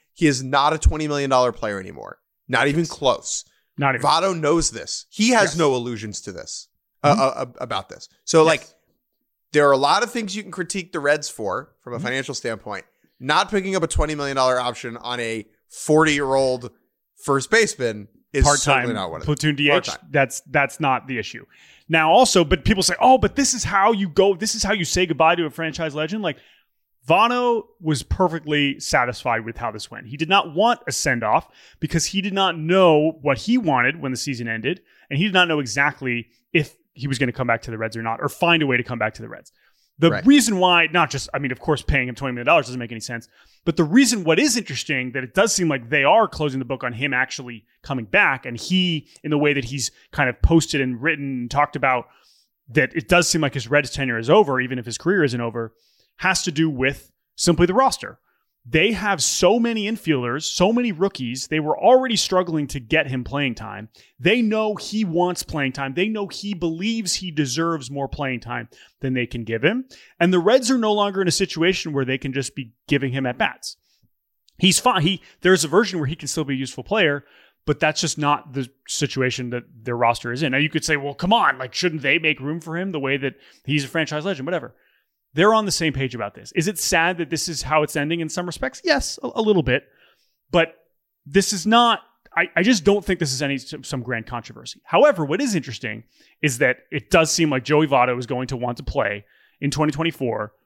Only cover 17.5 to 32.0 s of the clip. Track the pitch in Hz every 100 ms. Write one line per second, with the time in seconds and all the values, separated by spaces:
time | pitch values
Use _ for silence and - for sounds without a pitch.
17.5 | 226 208 - 120 107 101 _ _ 139 143
18.5 | 143 147 131 123 107 92 80 - 147 156
19.5 | 143 143 147 - - - 139 135 - -
20.5 | 143 139 - 147 123 131 120 - - -
21.5 | _ - _ - 160 156 202 247 185 151
22.5 | 175 165 196 - 175 254 262 - - 262
23.5 | 247 - 202 208 208 196 147 196 175 214
24.5 | 220 196 214 165 180 185 143 160 175 156
25.5 | - 160 156 160 147 156 214 180 - _
26.5 | _ _ _ _ _ - 175 233 247 247
27.5 | 226 - _ 156 143 - - 180 160 147
28.5 | 147 143 143 - 147 123 117 127 113 113
29.5 | 113 120 107 - 107 107 143 160 196 180
30.5 | 147 226 233 - - 147 120 107 139 -
31.5 | _ - - 156 165